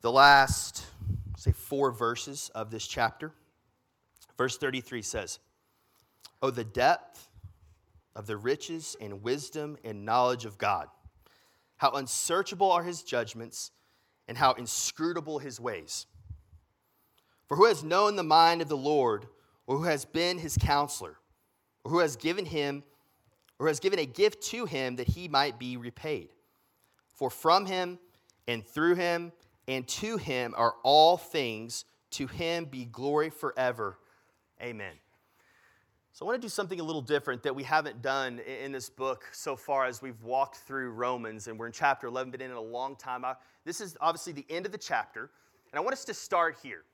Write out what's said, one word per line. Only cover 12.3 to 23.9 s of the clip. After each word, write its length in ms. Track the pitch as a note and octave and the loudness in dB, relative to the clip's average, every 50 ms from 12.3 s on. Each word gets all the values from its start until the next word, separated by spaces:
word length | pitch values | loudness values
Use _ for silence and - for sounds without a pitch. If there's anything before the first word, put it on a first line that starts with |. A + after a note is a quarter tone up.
| E3+ F#3 G3 - G#3 F3 G3 F#3+ | 2 0 0 0 0 2 2 4
are 120 | F3+ F3 E3+ | 4 2 0
his 180 | F3 F3 D#3+ | -2 -8 -10
judgments 680 | - - - A#2+ A#2 A2 - A2+ A#2 A2+ - - - - _ _ _ _ _ _ _ _ _ _ _ - | -10 -4 -2 -2 -2 -2 -6 -12 -14 -12 -12 -12 -12 -12 _ _ _ _ _ _ _ _ _ _ _ -14
and 100 | A2+ A#2+ | -4 4
how 160 | C#3+ C3+ B2+ | 4 4 4
inscrutable 840 | - B2 A2+ - - - - - - D#3+ E3+ F3 E3+ D3+ D3+ D#3 D3 | 4 -2 -6 -4 -4 -4 -4 -4 -4 -4 -4 -4 -4 -6 -6 -6 -6
his 200 | C3 C#3+ A#2+ A2+ | -6 -8 -12 -8
ways. 460 | A#2 B2 G#2+ F2+ D#2+ D#2 - - - _ _ - - - - - _ _ - - _ _ _ _ _ _ _ _ _ _ _ _ _ _ _ _ _ _ | -6 -6 -6 -6 -8 -10 -10 -12 -12 _ _ -20 -18 -18 -18 -18 _ _ -20 -20 _ _ _ _ _ _ _ _ _ _ _ _ _ _ _ _ _ _
For 80 | C#3+ | 6
who 100 | D#3 G3 | 8 8
has 180 | A#3 G#3 C#3+ D3+ | 8 8 4 0
known 320 | D#3 E3+ F#3+ G3+ G#3 G#3 | 2 2 4 4 4 2
the 80 | G3 F3 | 0 2
mind 380 | D#3 D#3 D#3+ E3 E3 E3+ E3+ | 6 8 8 8 8 6 4
of 60 | E3 D3 | 0 -2
the 100 | D#3 C#3 | -4 -2
Lord, 480 | C3 C#3+ D3+ D3 C3 A#2+ A2 G2+ G2 - - _ _ _ _ _ _ | 0 2 4 4 4 4 2 0 -4 -10 -20 _ _ _ _ _ _
or 120 | - C3 C#3+ | -4 -2 0
who 80 | D#3+ | 0
has 200 | F3 D#3 C#3+ - | 0 0 0 -2
been 320 | - _ D#3+ E3+ F3 F3+ F3+ | -4 _ 0 0 0 0 -2
his 200 | D#3+ D#3 - - | -4 -2 -2 0
counselor, 600 | - - D3 C#3+ D3 C#3+ - - G2 E2 D2+ _ _ _ _ _ _ _ _ _ _ _ _ _ _ | 2 4 4 4 4 0 -2 -8 -10 -10 -14 _ _ _ _ _ _ _ _ _ _ _ _ _ _
or 80 | C#3+ | 0
who 80 | D#3 F3 | 2 4
has 160 | F3 D#3 C3+ | 4 4 0
given 300 | A2 A#2+ D#3 F3 G3 G3 | -2 -2 -2 -2 -2 -4
him, 380 | D#3 E3+ D#3 C#3+ C#3+ C#3+ C#3+ C#3+ _ _ _ _ _ _ _ _ _ _ _ _ _ _ _ | -4 -2 -2 -2 -2 -4 -6 -10 _ _ _ _ _ _ _ _ _ _ _ _ _ _ _
or 100 | - D#3+ | 0 0
has 120 | D3+ C#3+ | 0 2
given 200 | - F#3+ | 0 0